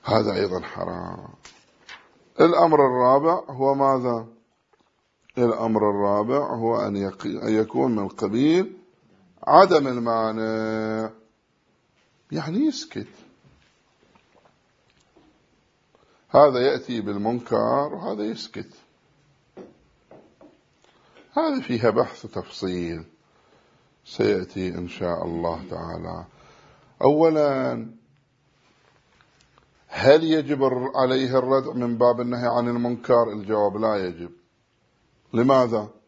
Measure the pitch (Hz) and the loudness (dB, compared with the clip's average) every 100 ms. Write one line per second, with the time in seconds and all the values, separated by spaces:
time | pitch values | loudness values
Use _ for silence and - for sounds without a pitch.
0 | - 110 107 95 98 90 82 92 90 87 | 2 0 2 -2 -4 -4 -8 -10 -10 -8
1 | 90 90 - - - _ _ _ - - | -10 -14 -18 -20 -20 _ _ _ -20 -20
2 | _ _ _ - 170 170 170 151 135 127 | _ _ _ 2 4 6 6 6 4 4
3 | 123 139 160 180 - 131 135 139 135 135 | 4 4 4 -2 -4 -2 0 2 2 2
4 | 123 117 113 - _ _ _ _ _ _ | 0 -4 -8 -20 _ _ _ _ _ _
5 | _ _ _ - 120 - 113 110 104 101 | _ _ _ 0 0 0 0 2 2 2
6 | 101 101 113 139 143 117 113 113 104 101 | 0 0 0 -2 -2 -4 -2 -2 -2 -4
7 | 98 - 104 110 113 110 107 127 135 110 | -6 -6 -10 -6 -2 0 0 0 0 -2
8 | 98 - 104 113 147 175 190 - _ _ | -4 -6 -4 0 2 2 -2 -10 _ _
9 | _ _ _ _ - 151 190 160 139 123 | _ _ _ _ 6 8 8 4 2 -2
10 | 117 113 110 110 110 110 110 110 110 110 | -2 0 -2 -2 -4 -4 -4 -4 -4 -4
11 | 110 - _ _ _ _ _ _ _ _ | -6 -12 _ _ _ _ _ _ _ _
12 | _ _ _ 151 156 190 302 - - - | _ _ _ -10 -6 -2 -2 -4 -12 -12
13 | - - - _ _ _ _ _ _ _ | -12 -18 -20 _ _ _ _ _ _ _
14 | _ _ _ _ _ _ _ _ _ _ | _ _ _ _ _ _ _ _ _ _
15 | _ _ _ _ _ _ _ _ _ _ | _ _ _ _ _ _ _ _ _ _
16 | _ _ _ 131 147 127 135 135 - 117 | _ _ _ 6 6 6 0 0 -4 -6
17 | 101 101 107 120 120 113 113 131 151 - | -4 -4 -4 -4 -2 0 2 0 -2 -6
18 | 165 208 104 113 - - - - _ _ | -8 -6 -6 -8 -12 -16 -16 -20 _ _
19 | _ _ _ _ _ - - _ _ _ | _ _ _ _ _ -20 -20 _ _ _
20 | _ - _ _ - _ _ _ _ _ | _ -20 _ _ -20 _ _ _ _ _
21 | _ _ _ 285 320 262 - 120 117 110 | _ _ _ -2 0 -2 -2 2 2 2
22 | 123 - - 98 - - 95 90 85 82 | -2 -6 -12 -12 -12 -8 -6 -4 -6 -8
23 | 80 _ _ _ _ _ _ _ _ _ | -14 _ _ _ _ _ _ _ _ _
24 | - - 107 98 92 98 92 87 87 - | -18 -2 0 0 -4 -8 -6 -6 -10 -8
25 | 90 85 85 85 85 82 82 85 82 82 | -6 -4 -6 -6 -6 -6 -10 -12 -10 -10
26 | 85 85 85 _ - - - _ _ _ | -10 -12 -16 _ -20 -20 -20 _ _ _
27 | 135 151 165 156 147 135 127 120 113 - | 2 4 4 4 0 0 -4 -6 -12 -18
28 | _ _ _ _ _ _ _ _ _ _ | _ _ _ _ _ _ _ _ _ _
29 | _ _ _ _ _ _ _ _ _ - | _ _ _ _ _ _ _ _ _ 2
30 | 120 156 160 160 139 143 131 127 127 131 | 6 6 4 0 0 0 0 0 -4 0
31 | 127 131 131 131 127 135 131 123 120 117 | 0 0 0 0 2 0 0 -4 -4 2
32 | 123 120 120 120 120 120 120 120 120 120 | 2 2 -4 -4 -2 0 -2 -2 -4 -6
33 | - 120 113 107 98 107 104 104 110 104 | 2 2 2 -4 -4 0 0 0 -2 -2
34 | 92 85 87 - _ _ _ _ _ _ | -6 -10 -16 -18 _ _ _ _ _ _
35 | _ _ _ 113 127 135 123 110 104 - | _ _ _ 0 4 4 2 -2 -6 -16